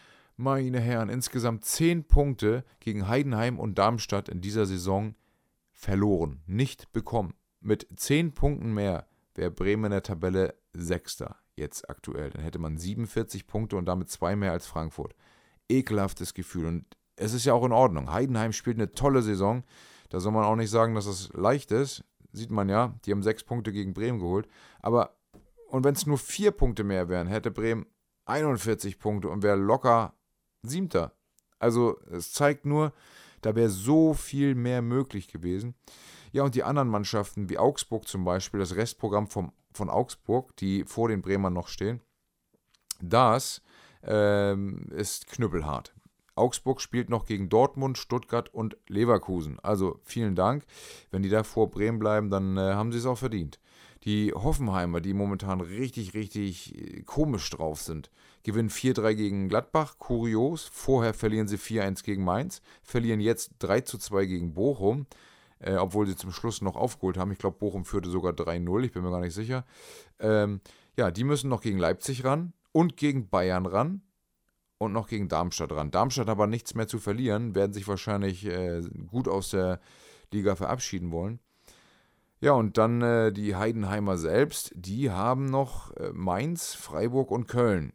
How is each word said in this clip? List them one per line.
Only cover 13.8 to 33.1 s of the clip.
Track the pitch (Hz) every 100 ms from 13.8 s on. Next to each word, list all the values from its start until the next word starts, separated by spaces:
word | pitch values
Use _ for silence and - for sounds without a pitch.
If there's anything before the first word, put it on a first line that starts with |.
| 87
damit | 92 85
zwei | - 85 101
mehr | 98
als | 82 -
Frankfurt. | 82 80 - - - _ _ _ _ -
Ekelhaftes | 131 127 104 98 - 90
Gefühl. | - 90 87 82
Und | 85 - _ _ -
es | 107
ist | 120 127
ja |
auch | 120 123
in |
Ordnung. | 117 127 80 64
Heidenheim | 87 135 117 113
spielt | 104 - 113
eine | 104
tolle | - 139 131
Saison. | 107 98 98 123 - - - - -
Da | 92
soll | 98
man | 110 107
auch | 110
nicht | 110
sagen, | 113 113 110
dass | 101
es | 92 95
leicht | - 101 139 -
ist. | 110 135 - - _ -
Sieht | - 117
man | 107 98
ja, | 104 123 - -
die |
haben | 101
sechs | 101 110
Punkte | - 120 110
gegen | 101 95
Bremen | 92 113 117
geholt. | 87 95 - - - -
Aber, | 107 117 - _ _ - _ _ -
und | 131
wenn's | 135 139 147
nur | 143
vier | - - 208
Punkte | 202 143 104
mehr | 101 95 87
wären, | 90 87
hätte | 107 117
Bremen | 104 113 113 - _ _ _ -
einundvierzig | 135 156 120 113 110 101 95
Punkte | 107 104 90
und | 98
wäre | 104 98
locker | 98 131 127 117 104 - _ _ _ _ 117
Siebter. | 160 185 90 80 _ _ _ _ -
Also, | 120 117 117 - -
es | 87 -
zeigt | - 147 143 143
nur, | 151 156 - -